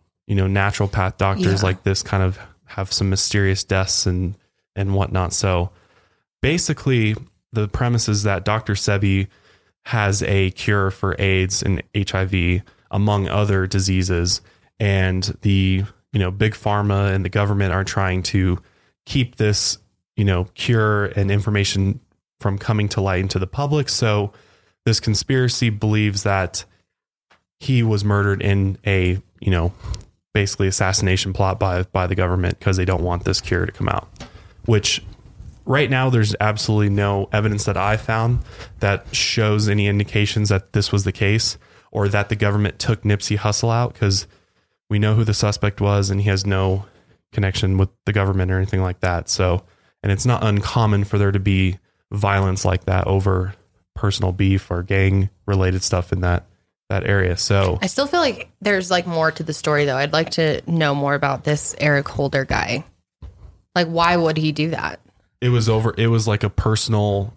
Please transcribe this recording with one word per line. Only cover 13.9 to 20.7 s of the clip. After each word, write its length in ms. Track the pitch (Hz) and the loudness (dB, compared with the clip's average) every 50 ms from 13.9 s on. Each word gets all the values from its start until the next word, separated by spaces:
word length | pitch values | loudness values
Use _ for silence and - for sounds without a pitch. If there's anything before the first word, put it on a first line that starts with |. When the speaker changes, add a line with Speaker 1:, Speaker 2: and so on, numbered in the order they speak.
| 92 92 90 90 90 85 87 87 - - - _ _ _ _ _ _ - | 2 0 0 0 0 0 0 0 -2 -4 -6 _ _ _ _ _ _ -2
Speaker 1:
And 440 | 107 101 98 98 92 92 92 92 92 - - - | 0 0 2 2 0 0 0 -2 -2 -4 -6 -2
the, 420 | - 104 98 95 95 95 95 92 98 - - _ _ _ | 0 2 2 2 2 2 2 0 -2 -4 -8 _ _ _
you 80 | - 107 | -2 -2
know, 120 | 95 92 | 0 0
big 220 | 95 98 110 110 104 | 0 0 -2 -2 -2
pharma 600 | - - 107 101 104 104 104 98 98 101 101 95 | -2 -4 -2 0 0 0 2 2 2 0 0 0
and 100 | 98 90 | -2 -2
the 60 | 92 | -2
government 440 | - 104 104 101 104 98 98 92 87 | -2 0 0 0 0 0 0 0 0
are 100 | 95 98 | -2 -2
trying 400 | 95 - 98 98 92 90 92 90 | -2 -2 -2 0 0 0 -2 -2
to 380 | - - 98 92 92 90 - - _ _ _ _ _ _ _ - | -2 0 0 2 2 0 -2 -4 _ _ _ _ _ _ _ -10
keep 300 | - - 139 123 123 - | -4 -2 -2 -2 -2 -2
this, 420 | - 107 107 104 - - - - - _ _ _ _ _ _ _ | -2 0 0 0 0 0 -2 -4 -6 _ _ _ _ _ _ _
you 100 | - 101 | 0 2
know, 200 | 101 95 87 92 - _ | 2 2 2 0 -4 _
cure 500 | - - - | -8 -2 0